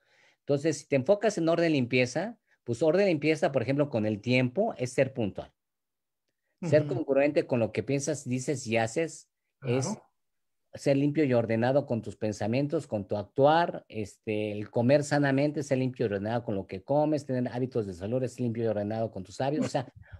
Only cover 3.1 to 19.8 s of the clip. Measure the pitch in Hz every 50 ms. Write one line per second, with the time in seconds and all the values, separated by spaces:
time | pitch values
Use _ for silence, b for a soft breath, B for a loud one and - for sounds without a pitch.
3.1 | 170 143 143 156 156 151 185 165 143 131 113 127 139 143 147 147 123 113 104 107
4.1 | 107 101 - 120 123 127 127 123 120 190 214 117 - - 127 117 - - 135 120
5.1 | - 123 113 95 - - 69 - _ _ _ _ _ _ _ _ _ _ _ _
6.1 | _ _ _ _ _ _ _ _ _ - 180 165 151 156 151 147 - - 156 -
7.1 | 135 135 139 147 143 170 151 - 131 120 110 104 - 113 101 - 135 143 139 -
8.1 | 151 135 - 127 123 127 127 - 147 120 - 110 110 113 113 113 - 165 165 151
9.1 | - - - _ _ _ _ _ _ _ - 127 120 135 131 180 214 - - _
10.1 | _ _ _ _ _ _ _ _ _ _ _ _ - - - 147 139 139 143 147
11.1 | 143 160 156 135 123 117 113 107 113 113 117 123 135 147 139 - 123 113 - 110
12.1 | 98 - - 107 101 - 107 107 117 131 147 147 165 160 - - 113 104 98 -
13.1 | 104 104 101 - _ - 135 147 156 165 175 175 175 165 - - - 110 104 98
14.1 | - _ - 113 107 107 107 107 104 104 107 - - 123 117 123 143 147 143 147
15.1 | 147 147 143 139 135 135 143 151 147 160 143 - 139 131 131 127 120 - 127 104
16.1 | 101 98 101 110 117 120 117 - 107 98 95 - 98 92 - - 139 147 151 151
17.1 | 156 143 - - 131 123 123 123 113 123 131 123 - 123 107 98 90 85 92 104
18.1 | 120 131 131 117 - - 123 120 110 117 117 113 107 104 104 104 110 113 113 107
19.1 | - 98 92 - 101 - 131 139 147 156 - - - 147